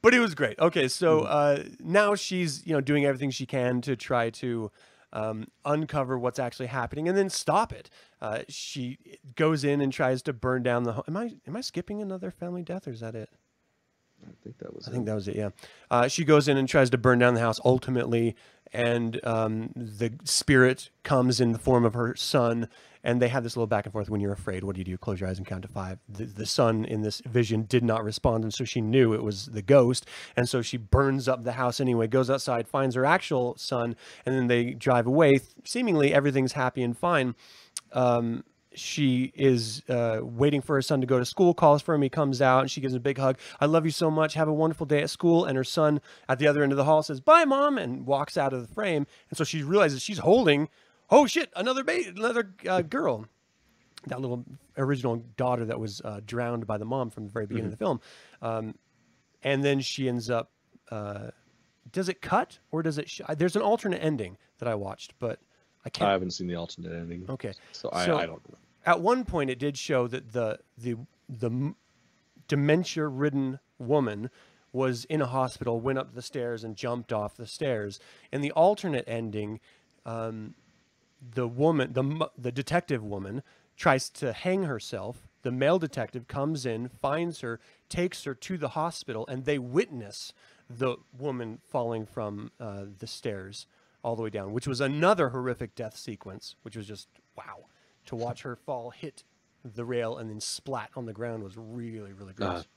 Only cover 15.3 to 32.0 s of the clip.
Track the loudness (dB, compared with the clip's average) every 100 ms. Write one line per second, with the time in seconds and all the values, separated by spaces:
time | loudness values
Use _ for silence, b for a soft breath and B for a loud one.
15.3 | -4 -6 -8 B B B 2 2 0 6
16.3 | 6 6 2 4 4 4 4 4 6 6
17.3 | 6 0 2 2 2 0 -2 0 0 0
18.3 | -4 b b -10 -2 0 0 -2 -4 -2
19.3 | 0 0 -2 -6 -10 -12 -4 -4 -4 -2
20.3 | 0 4 8 8 4 -8 _ 0 4 4
21.3 | 4 2 2 4 4 4 2 -4 -4 0
22.3 | 2 2 0 -4 B B B 0 2 2
23.3 | 0 -4 -4 0 0 -2 -6 -2 -2 -2
24.3 | -4 -6 -6 -6 -6 -6 -6 -6 -4 -4
25.3 | -6 -8 -10 -8 -8 -8 -10 -14 -12 -12
26.3 | -8 -4 2 4 2 -2 -2 -4 -6 -2
27.3 | 0 2 0 2 2 2 0 -2 -2 0
28.3 | 0 -2 -4 -4 -2 2 6 6 4 -2
29.3 | -6 -8 -8 6 6 6 2 -6 B B
30.3 | -2 0 0 -2 -6 2 4 4 2 0
31.3 | 0 -2 -2 -2 2 2 2